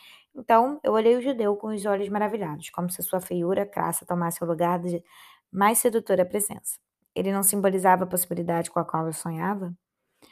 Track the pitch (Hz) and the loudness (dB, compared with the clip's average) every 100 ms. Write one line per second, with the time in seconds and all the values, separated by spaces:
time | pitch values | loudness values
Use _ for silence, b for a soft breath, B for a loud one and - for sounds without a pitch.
0 | B B B 277 - 226 262 294 - 220 | B B B -8 4 4 4 0 0 2
1 | 220 247 254 240 208 202 220 214 202 196 | 4 4 0 0 0 -2 -4 -6 -2 -2
2 | 202 202 208 214 170 151 - - 175 180 | -2 0 0 -2 -6 -8 -10 -6 -6 -4
3 | - 185 185 180 170 196 202 - 165 170 | -4 -4 -2 -2 0 0 -2 -2 -2 -2
4 | - 175 170 170 170 165 175 175 180 175 | -2 -2 0 -2 -2 0 2 0 -2 -6
5 | B B B B _ 185 202 226 247 220 | B B B B _ 2 2 4 2 0
6 | 214 185 180 208 202 - - - _ _ | 0 2 2 0 -4 -8 -10 -12 _ _
7 | _ - 190 196 196 202 196 190 185 185 | _ -4 0 2 2 2 2 4 4 4
8 | 185 180 - 175 170 170 170 175 165 160 | 2 -2 -2 -4 -2 -2 0 -2 -2 -2
9 | 160 160 170 160 180 202 180 180 _ _ | -2 -4 -6 -4 -4 -4 -6 -10 _ _
10 | b b b | b b b